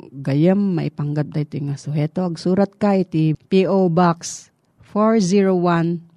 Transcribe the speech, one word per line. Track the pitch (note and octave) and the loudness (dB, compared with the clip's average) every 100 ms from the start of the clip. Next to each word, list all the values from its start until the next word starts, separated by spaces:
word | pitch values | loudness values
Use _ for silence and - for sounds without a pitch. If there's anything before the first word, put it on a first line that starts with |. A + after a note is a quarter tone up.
| - | -16
gayam, | C3+ C3+ C#3 E3+ F#3+ G3+ E3+ | -10 -4 2 2 2 0 -2
maipanggap | D3 - D3 D3 D3 | -4 -6 -6 -4 -4
da | D#3+ D3 | -6 -6
iti | D3+ | -6
nga | C#3+ C#3+ | -6 -8
suheto. | - D3+ D3+ F3+ F#3 | -6 -4 -4 -2 -6
Agsurat | E3 F3 F#3 G3 | -4 -2 0 0
ka | - G#3 G3 | 0 0 0
iti | F3 D#3+ D#3 D3 | 0 0 0 0
P | _ F#3+ F#3 | _ 0 2
O | G3 F#3 | 2 2
Box | E3 F3 E3+ - - - _ _ _ | 2 2 0 -8 -14 -18 _ _ _
four | - G#3 G#3+ A3+ | -10 -2 2 2
zero | F3+ G3+ F#3+ | 2 2 2
one, | F#3 F3 E3+ E3 E3+ - | 2 2 0 0 -4 -8